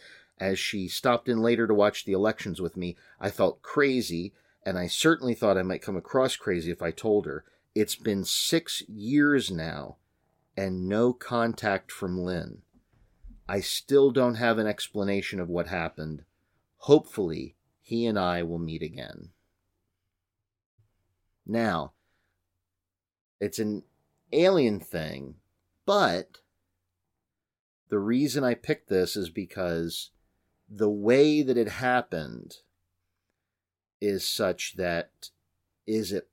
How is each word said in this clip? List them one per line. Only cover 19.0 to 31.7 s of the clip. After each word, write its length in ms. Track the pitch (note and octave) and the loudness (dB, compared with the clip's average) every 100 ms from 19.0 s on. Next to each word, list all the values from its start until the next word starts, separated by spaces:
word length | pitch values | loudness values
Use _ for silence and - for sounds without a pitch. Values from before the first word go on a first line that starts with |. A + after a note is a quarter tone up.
| A1+ - F2 _ _ _ _ _ _ _ _ _ _ _ _ _ _ _ _ _ _ _ _ _ - | -14 -16 -20 _ _ _ _ _ _ _ _ _ _ _ _ _ _ _ _ _ _ _ _ _ -4
Now, 460 | A2+ A2+ E2+ C#2 - _ _ _ _ _ _ _ _ _ _ _ _ _ _ | -2 0 -2 -6 -14 _ _ _ _ _ _ _ _ _ _ _ _ _ _
it's 180 | G2+ - | -6 -4
an 240 | G#2+ G#2 - _ _ _ _ | -4 -4 -10 _ _ _ _
alien 480 | C#3 F3+ F#3 B2 G2+ | 4 4 6 2 0
thing, 560 | - E2+ D#2 C#2+ C2+ - _ _ _ _ - | -6 -6 -6 -10 -14 -18 _ _ _ _ 0
but 520 | G3+ C#3 F2 - - _ _ _ _ _ _ _ _ _ _ _ _ _ _ _ | 2 2 0 -6 -18 _ _ _ _ _ _ _ _ _ _ _ _ _ _ _
the 100 | G#2 | -2
reason 460 | G#2 B2 C#3+ C3+ | 0 0 0 0
I 100 | B2+ | 0
picked 340 | A#2 - - _ | 0 -2 -4 _
this 280 | F#2 F2+ G#2 | 0 2 -2
is 140 | E2+ | -6
because 800 | F2+ F2+ - F2 E2 E2+ - - _ _ _ _ _ _ | -6 -8 -4 -2 -2 -4 -6 -12 _ _ _ _ _ _
the 220 | G#2 G#2 | 0 0
way 520 | G#2 G#2 C3 D3+ D3+ | 2 4 6 6 6
that 140 | C3 A#2+ | 2 2
it 120 | |
happened 920 | G#2+ | 0